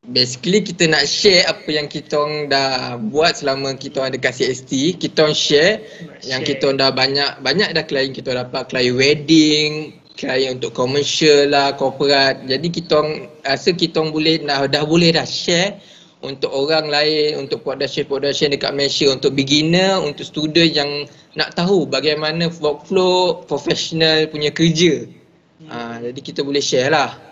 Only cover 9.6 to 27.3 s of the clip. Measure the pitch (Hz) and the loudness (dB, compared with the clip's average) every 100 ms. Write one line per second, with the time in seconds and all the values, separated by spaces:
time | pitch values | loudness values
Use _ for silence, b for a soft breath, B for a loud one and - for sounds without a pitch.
9.6 | 151 151 151 - _ - 139 131 135 127 | 0 -4 -10 -16 _ -10 -4 -2 -2 -4
10.6 | - - 127 143 143 - 160 143 143 143 | -8 -4 -2 0 0 2 6 6 6 2
11.6 | 139 139 135 131 139 143 135 131 131 131 | 2 0 -4 0 2 4 2 0 -4 -4
12.6 | 170 170 170 151 151 151 - - 139 135 | -2 -6 0 2 2 -6 -12 -10 -4 0
13.6 | - 175 165 165 156 156 156 160 147 139 | 0 0 0 0 -2 0 0 0 0 -2
14.6 | 139 143 147 165 170 160 127 - - 170 | 0 0 2 4 4 2 -2 -6 -2 0
15.6 | 190 202 B B B B 135 135 143 135 | 0 -4 B B B B -12 -6 -4 -2
16.6 | 139 160 151 147 151 156 151 151 135 147 | 0 0 0 0 2 2 0 -2 -6 -6
17.6 | - 139 135 - 139 135 143 135 151 139 | -6 -4 -4 -4 -4 -2 -2 0 0 0
18.6 | - 139 139 - 147 131 143 139 135 147 | -2 -2 -2 2 0 2 0 0 2 2
19.6 | 156 175 190 190 147 147 170 - 156 156 | 4 2 2 2 -2 -6 -10 -6 -2 2
20.6 | 165 147 143 147 143 B B - 156 - | 2 2 -2 -4 -10 B B -8 -6 -2
21.6 | 175 196 139 131 143 151 156 160 170 170 | 2 2 2 0 0 0 -2 -2 -2 0
22.6 | 151 143 - 185 185 185 180 - - 139 | -4 -4 -2 2 4 4 2 -2 -4 -4
23.6 | 151 170 - 165 160 156 156 151 147 147 | -2 -2 -2 0 2 2 0 -2 -4 2
24.6 | 165 156 175 131 113 - _ _ _ _ | 2 4 2 2 -4 -16 _ _ _ _
25.6 | 156 120 117 117 120 131 - - 139 143 | -14 -12 -10 -8 -10 -10 -12 -6 -2 -2
26.6 | 135 135 131 156 127 - - | 0 0 2 2 2 -4 -20